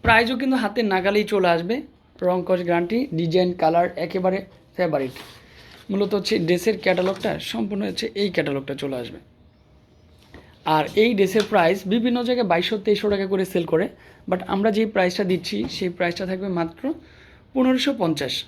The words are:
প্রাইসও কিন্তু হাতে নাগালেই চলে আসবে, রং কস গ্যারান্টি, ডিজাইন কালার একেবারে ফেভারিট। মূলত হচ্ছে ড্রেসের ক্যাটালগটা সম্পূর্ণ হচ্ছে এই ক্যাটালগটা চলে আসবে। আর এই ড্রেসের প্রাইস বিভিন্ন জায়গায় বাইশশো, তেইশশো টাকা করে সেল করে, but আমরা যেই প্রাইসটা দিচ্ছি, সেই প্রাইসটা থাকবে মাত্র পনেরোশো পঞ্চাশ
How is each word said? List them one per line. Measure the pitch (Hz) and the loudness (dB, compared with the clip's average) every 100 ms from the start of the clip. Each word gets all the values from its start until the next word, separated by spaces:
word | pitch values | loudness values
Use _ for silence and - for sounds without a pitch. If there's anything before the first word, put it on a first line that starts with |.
প্রাইসও | - 226 233 254 | 6 4 4 0
কিন্তু | 269 262 | 0 0
হাতে | 208 214 | 0 0
নাগালেই | 220 190 185 208 | 0 2 2 0
চলে | 208 208 180 170 | 0 2 2 2
আসবে, | 170 247 302 _ _ - 180 | 0 -6 -6 _ _ -4 0
রং | 180 175 | 0 0
কস | 180 175 | -2 2
গ্যারান্টি, | 170 175 226 277 160 | 0 2 -2 -2 -2
ডিজাইন | 170 180 180 180 | 0 2 2 2
কালার | 160 170 175 - 165 | 2 4 2 -2 -6
একেবারে | 190 185 190 190 - _ - | -2 0 -2 -6 -20 _ -2
ফেভারিট। | 180 147 135 131 - - - - - - - | 0 0 -2 -8 -18 -20 -20 -20 -20 -20 -6
মূলত | 196 202 202 | -2 0 -2
হচ্ছে | - 214 165 | 0 0 2
ড্রেসের | 175 226 202 | 2 0 0
ক্যাটালগটা | 196 180 185 190 214 151 | 0 2 0 -2 -4 -6
সম্পূর্ণ | - 226 208 202 202 | -6 -6 -4 -4 -6
হচ্ছে | 185 226 196 | -4 -6 -2
এই | 202 170 | -2 0
ক্যাটালগটা | 147 139 135 131 | -2 -4 -6 -8
চলে | 143 131 | -6 -6
আসবে। | 117 - - _ - _ _ _ _ _ _ - _ - - - - | -8 -14 -20 _ -20 _ _ _ _ _ _ -20 _ -20 -20 -10 0
আর | 156 143 - | 0 2 4
এই | 226 214 | 4 4
ড্রেসের | 190 214 208 | 2 2 2
প্রাইস | 202 165 196 190 | 4 4 2 0
বিভিন্ন | 226 233 240 240 | 0 2 0 0
জায়গায় | 247 214 | 0 2
বাইশশো, | 170 175 220 | 0 0 -2
তেইশশো | 208 202 214 | 0 0 2
টাকা | 202 190 | -2 0
করে | 190 185 | -2 0
সেল | 190 | -2
করে, | 165 160 202 - - - - | 0 0 -2 -8 -20 -18 -6
but | 185 - | -4 -2
আমরা | 190 214 | 0 2
যেই | 208 220 | 2 0
প্রাইসটা | 202 180 180 | 2 0 0
দিচ্ছি, | 190 180 - 208 247 | 0 -2 -2 -6 -6
সেই | - 185 | -4 -6
প্রাইসটা | 175 175 175 185 | -2 -4 -2 -6
থাকবে | 185 196 | -6 -4
মাত্র | 175 165 - 262 339 - - - - - | -2 -4 -4 -8 -8 -12 -20 -20 -20 -6
পনেরোশো | 262 254 254 285 233 | 0 2 2 0 0
পঞ্চাশ | 170 147 131 - | 0 0 -4 -6